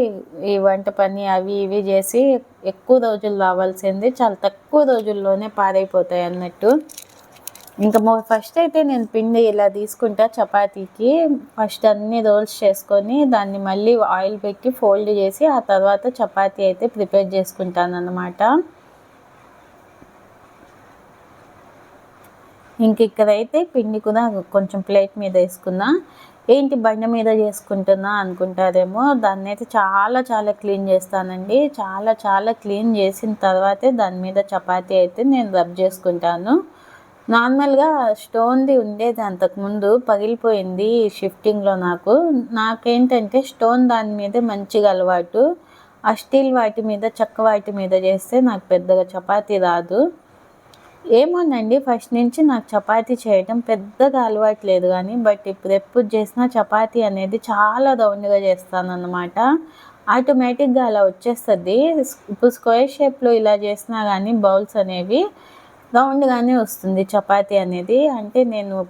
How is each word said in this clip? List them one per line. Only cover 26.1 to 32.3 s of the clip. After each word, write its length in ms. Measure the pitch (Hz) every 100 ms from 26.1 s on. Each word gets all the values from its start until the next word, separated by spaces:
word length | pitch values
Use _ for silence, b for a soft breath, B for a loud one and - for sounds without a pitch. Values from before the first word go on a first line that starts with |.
| B B B -
ఏంటి 260 | 262 277 269
బండ 300 | 220 214 226
మీద 220 | 233 220
చేసుకుంటున్నా 800 | 220 214 202 - 196 190 196 196
అనుకుంటారేమో, 1040 | 208 190 180 185 185 185 180 185 208 277
దాన్ని 340 | 262 214 196 190
అయితే 160 | 208 233 220
చాలా 420 | 196 196 208 254 254
చాలా 200 | 220 208
క్లీన్ 380 | 208 208 196 190
చేస్తానండి. 800 | 185 185 196 185 185 190 247 294 277
చాలా 320 | 196 196 220 220
చాలా 260 | 208